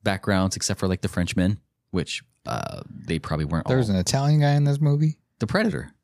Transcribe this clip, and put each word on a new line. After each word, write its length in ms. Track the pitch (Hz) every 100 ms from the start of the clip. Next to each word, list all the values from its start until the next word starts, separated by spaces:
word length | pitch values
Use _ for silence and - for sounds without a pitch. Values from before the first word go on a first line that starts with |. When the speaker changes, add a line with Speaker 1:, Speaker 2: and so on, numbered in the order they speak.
Speaker 1:
backgrounds, 540 | - 95 - 95 95 -
except 240 | - 95
for, 80 | 95
like, 140 | 92
the 60 | -
Frenchmen, 500 | - 87 - 92 104 _ _ _
which, 320 | 95 - - _ _ -
uh, 340 | - - - -
they 300 | - 62 82
probably 260 | - 78
weren't 220 | 76 80 -
Speaker 2:
There's 220 | 127 117
Speaker 1:
all. 40 | 95
Speaker 2:
an 40 |
Italian 400 | 90 135 143 151
guy 120 | 143
in 100 | 143
this 160 | 143 143
movie? 380 | 151 143 156 156 _ _
Speaker 1:
The 60 | 107
Predator. 460 | 190 226 143 - _